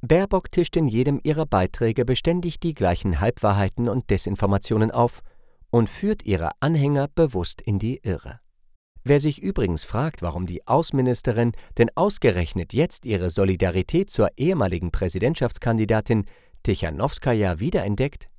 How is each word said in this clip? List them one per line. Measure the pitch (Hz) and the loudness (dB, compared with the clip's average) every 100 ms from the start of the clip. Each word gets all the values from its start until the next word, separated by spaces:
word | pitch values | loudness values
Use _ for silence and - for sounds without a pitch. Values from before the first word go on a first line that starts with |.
Baerbock | 127 165 196 196 - | 0 0 2 -2 -2
tischt | - 170 170 | -2 0 0
in | 151 | 0
jedem | 110 131 143 | 0 0 0
ihrer | 151 151 156 | -2 -2 0
Beiträge | 101 92 - 117 113 123 | 0 0 0 -2 0 0
beständig | 127 - 180 175 - | 0 0 -2 -2 -4
die | 170 | -6
gleichen | 151 92 87 98 80 | 0 0 0 0 0
Halbwahrheiten | 98 - 107 98 98 - 120 | 0 0 0 2 0 0 -2
und | 123 - | -2 0
Desinformationen | 95 - 98 101 98 - 107 113 | -2 0 -2 0 0 0 2 2
auf | 120 120 - - - - _ - | 2 0 0 -18 -20 -20 _ 0
und | 120 110 | 2 2
führt | - 202 214 | 0 -2 -2
ihre | - 92 82 - | -2 -2 -2 -2
Anhänger | 143 165 143 143 143 | 0 2 2 2 0
bewusst | - 160 95 82 - | 2 2 2 -4 -4
in | - 101 | -2 -2
die | 110 135 | -2 -4
Irre. | 113 85 - - _ _ _ _ _ - | -4 -4 -6 -18 _ _ _ _ _ -12
Wer | - 143 | 2 4
sich | 147 143 | 4 -2
übrigens | 95 - 101 80 | -4 -2 -2 -2
fragt, | - 107 156 - | -4 -4 -4 -4
warum | 87 78 90 | -6 -4 -6
die | 87 - | -8 0
Außenministerin | 127 165 139 127 120 - 113 120 - - - | 0 2 0 2 0 0 2 0 0 -10 2
denn | 117 - | 2 4
ausgerechnet | 196 - 127 90 82 - 85 | 0 2 0 2 -2 -4 -4
jetzt | 120 170 - - | 0 0 -2 -4
ihre | 101 90 | -2 0
Solidarität | 85 95 92 92 87 90 165 196 | 2 2 2 2 0 0 0 0
zur | - 139 - | 2 0 2
ehemaligen | 147 185 98 87 85 | 0 2 0 0 -2
Präsidentschaftskandidatin | - 92 92 113 165 120 - 120 113 110 110 - 92 98 - _ - | 0 -2 0 0 2 -2 0 0 0 2 0 2 0 0 -10 _ -6
Tichanowskaja | - 98 82 78 135 - 127 113 98 82 | -2 0 -2 -2 -2 -2 0 2 2 0
wiederentdeckt | 120 175 101 101 139 - - | 0 0 -2 0 -2 -4 -20